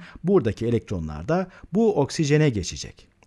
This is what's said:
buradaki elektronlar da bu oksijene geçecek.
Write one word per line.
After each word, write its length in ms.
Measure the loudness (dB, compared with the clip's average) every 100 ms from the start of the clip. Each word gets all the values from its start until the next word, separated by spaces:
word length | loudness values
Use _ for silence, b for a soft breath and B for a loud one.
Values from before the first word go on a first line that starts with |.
| B B
buradaki 420 | 2 2 2 -2 0
elektronlar 600 | -2 -2 -8 -6 -8 -2
da 180 | -2 -2 B B
bu 280 | 0 2 2
oksijene 500 | -2 0 2 4 4
geçecek. 580 | 2 -4 -8 -14 -16 -20 _